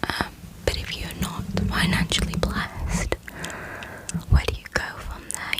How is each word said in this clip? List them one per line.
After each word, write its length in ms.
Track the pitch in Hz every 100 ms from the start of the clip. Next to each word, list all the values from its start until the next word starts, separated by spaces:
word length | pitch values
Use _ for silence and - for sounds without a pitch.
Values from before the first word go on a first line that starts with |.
| -
Um, 240 | - - - - -
but 120 | - -
if 180 | - -
you're 220 | - -
not 240 | - - - - -
financially 640 | - 170 185 175 - - -
blessed, 800 | - - - - - - - - - - - - - - - - - 165 -
where 140 | - -
do 80 | -
you 80 | -
go 100 | - - -
from 240 | - - -
there? 300 | - -